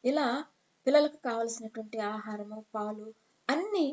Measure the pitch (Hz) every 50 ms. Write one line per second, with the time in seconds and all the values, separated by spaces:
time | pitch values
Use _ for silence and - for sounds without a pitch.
0 | - 247 285 302 285 240 247 285 311 - _ _ _ _ _ _ _ 262 277 294
1 | 302 294 - - - 254 226 226 233 226 220 - 226 220 _ 226 220 214 - 220
2 | 208 208 214 214 214 220 214 208 208 208 214 220 214 _ - 214 208 214 214 214
3 | 214 220 220 _ _ _ _ _ _ - 277 311 370 427 415 381 311 269